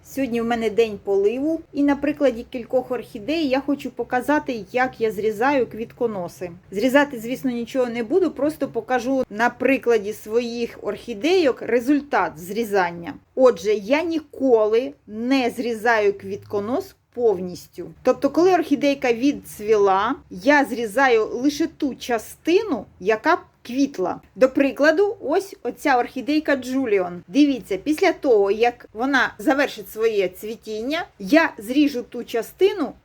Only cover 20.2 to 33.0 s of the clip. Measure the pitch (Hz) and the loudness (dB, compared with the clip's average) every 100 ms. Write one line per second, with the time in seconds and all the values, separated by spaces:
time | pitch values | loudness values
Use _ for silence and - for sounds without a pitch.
20.2 | - 190 214 294 277 247 226 202 269 226 | -8 -4 4 4 4 -2 -4 0 4 4
21.2 | 214 226 269 285 320 - 285 - - 233 | 2 0 -2 0 -4 -2 -6 -6 -4 -4
22.2 | - - - 359 440 240 - _ 180 214 | -4 -8 0 2 2 -4 -6 _ -2 0
23.2 | 302 359 - _ - 247 277 277 180 - | 2 0 -2 _ -10 -2 -2 0 -4 -4
24.2 | _ - 254 277 277 - 294 320 403 466 | _ 2 2 4 0 2 2 4 0 -2
25.2 | - 339 381 - 240 277 302 254 240 - | -2 -2 -2 -10 -10 -4 0 2 0 -6
26.2 | 226 302 311 277 254 262 262 202 180 175 | -2 -2 0 -2 0 -4 0 0 0 -8
27.2 | 175 202 285 254 185 190 277 311 359 320 | -4 4 4 2 -4 -6 -2 2 2 2
28.2 | 285 220 196 202 233 240 - 208 262 277 | 4 4 4 4 2 0 -16 -6 0 2
29.2 | 220 - 214 269 277 - 185 214 226 214 | 0 -2 0 2 0 -4 -14 -2 0 2
30.2 | 180 - 214 226 - 214 233 311 - _ | -2 -4 -12 -12 -10 -8 -4 -6 -6 _
31.2 | 190 302 320 - 208 269 285 240 233 247 | 2 2 2 -4 -4 0 2 0 -8 -12
32.2 | - 233 220 - 381 427 254 - | -6 -6 -6 0 0 2 -6 -8